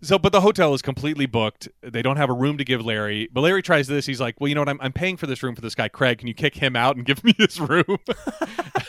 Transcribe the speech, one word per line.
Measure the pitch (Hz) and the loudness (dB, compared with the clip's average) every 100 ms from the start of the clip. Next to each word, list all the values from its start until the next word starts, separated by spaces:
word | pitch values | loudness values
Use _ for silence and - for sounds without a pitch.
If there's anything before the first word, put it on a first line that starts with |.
so, | 143 190 | 0 2
but | 190 | 4
the | 196 | 6
hotel | 202 208 160 139 | 4 4 2 2
is | |
completely | - 131 143 147 135 | -2 -4 -4 -2 0
booked. | 113 107 - - _ | 0 -2 -4 -18 _
They | 120 117 | -10 -4
don't | 127 143 | -2 0
have | 135 | 0
a | |
room | 123 143 147 | 2 0 0
to | |
give | 127 123 113 | -2 -2 -2
Larry. | 107 104 107 113 | -2 -2 -4 -4
But | 127 | 0
Larry | 160 190 | 2 2
tries | - 156 135 | 2 2 2
this. | 143 139 | -2 -2
He's | 127 | -4
like, | 120 - | -4 -2
"Well, | 143 | -2
you | |
know | 147 | 0
what? | 147 | -2
I'm, | 143 | -2
I'm | 131 | -4
paying | - 185 180 | -4 -4 -4
for | 143 | -6
this | 127 | -4
room | 127 117 | -6 -6
for | |
this | 113 | -8
guy, | - 107 | -4 -4
Craig. | - 127 117 | 2 2 2
Can | 120 | -4
you | 107 | -2
kick | 147 - | -2 0
him | 139 123 | -2 2
out | 127 131 | 2 2
and | 120 | 0
give | 139 | 2
me | 233 - | 4 4
his | 208 - | 4 0
room?" | 143 170 - 196 - - - - - - - 392 | 0 2 2 -2 -4 -8 -8 -8 -8 -8 -6 -6